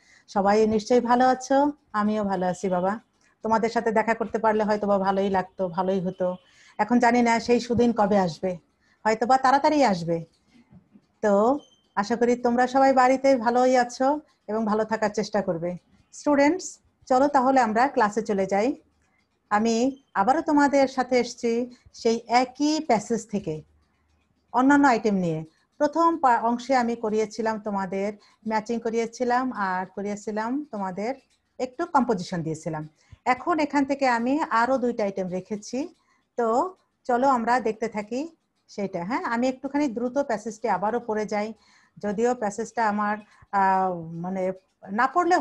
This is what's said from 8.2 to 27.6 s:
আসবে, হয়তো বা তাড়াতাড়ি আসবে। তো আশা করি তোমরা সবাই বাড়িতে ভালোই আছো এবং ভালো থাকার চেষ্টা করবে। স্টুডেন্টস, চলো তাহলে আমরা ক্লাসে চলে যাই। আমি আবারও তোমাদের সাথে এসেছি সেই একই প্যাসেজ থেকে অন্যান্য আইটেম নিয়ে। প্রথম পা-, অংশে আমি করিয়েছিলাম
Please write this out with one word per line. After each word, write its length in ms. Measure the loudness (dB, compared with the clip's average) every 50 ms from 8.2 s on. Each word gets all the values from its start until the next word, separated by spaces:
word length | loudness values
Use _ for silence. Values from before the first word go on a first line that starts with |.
| 2
আসবে, 260 | 0 -4 -6 -6 -8 -8 -8 _ _ _ _ _ _ _ _ -2
হয়তো 180 | -2 0 0 2 2
বা 80 | 4 4 4
তাড়াতাড়ি 360 | 4 4 4 4 4 4 4 4 4 2
আসবে। 240 | 0 -2 -2 -4 -4 -6 -10 _ _ _ _ _ -20 _ _ -20 -20 _ _ -20 -20 _ _ _ _ 2
তো 100 | 2 4 4 4 4 2 0 -4 _ _ _ _ _ -6 -4
আশা 140 | -2 -2 -2 0
করি 120 | 2 0 0 0 0
তোমরা 200 | 0 2 2 2 2 4
সবাই 180 | 4 4 6 6 6
বাড়িতে 280 | 4 4 4 4 4 4 4 4 2
ভালোই 280 | 2 2 4 4 4 4 2 2
আছো 240 | 0 -2 0 0 0 0 -2 -4 _ _ _ _ -6
এবং 120 | -4 -2 -2 0
ভালো 120 | 0 0 0 -2
থাকার 200 | -2 -2 -2 -2 -2 -2
চেষ্টা 200 | -4 -2 -2 -2 -2
করবে। 240 | -2 -2 -4 -4 -6 -8 -10 _ _ _ _ _ _ -14
স্টুডেন্টস, 480 | -4 -2 2 2 4 4 4 2 0 -6 -12 -16 -20 _ _ _ _ _ 0
চলো 160 | 2 2 2 4 2
তাহলে 240 | 2 2 4 4 4 4
আমরা 160 | 2 2 2 0 2 2
ক্লাসে 260 | 0 0 0 0 -2 -4 -2
চলে 160 | -2 -2 0 0 0
যাই। 140 | 0 0 0 -2 -4 _ _ _ _ _ _ _ _ _ _ _ _ _ -2 -2
আমি 180 | 0 2 0 0 2 0 -2 -2 -6 _ _ -2 0
আবারও 200 | 2 2 2 2 2 2
তোমাদের 360 | 4 4 4 4 4 2 2 2 0
সাথে 200 | -2 -2 0 0 0 0
এসেছি 280 | -2 -6 -6 -4 -2 -2 -2 -4 -6 -10 -18 _ _ -8 -4
সেই 160 | -2 0 0 -2 -2 0 2 2
একই 320 | 2 0 -2 -2 -2 0 0 0 0 0
প্যাসেজ 320 | 0 0 0 -2 -4 -6 -4 -6 -8
থেকে 220 | -6 -6 -6 -8 -10 -12 _ _ _ _ _ _ _ _ _ _ _ _ _ _ _ _ _ 0 2
অন্যান্য 260 | 4 4 6 6 6 4 4
আইটেম 220 | 2 2 0 0 0 0
নিয়ে। 160 | -2 -2 -4 -6 -12 _ _ _ _ _ -2
প্রথম 280 | -2 0 2 2 2 2 2 2 2
পা-, 180 | 2 2 2 0 -2
অংশে 240 | -2 -2 -2 0 0 0 0
আমি 120 | 0 -2 -4 -4
করিয়েছিলাম 500 | -2 -2 -2 -2 -4 -4 -6 -4 -4 -4 -6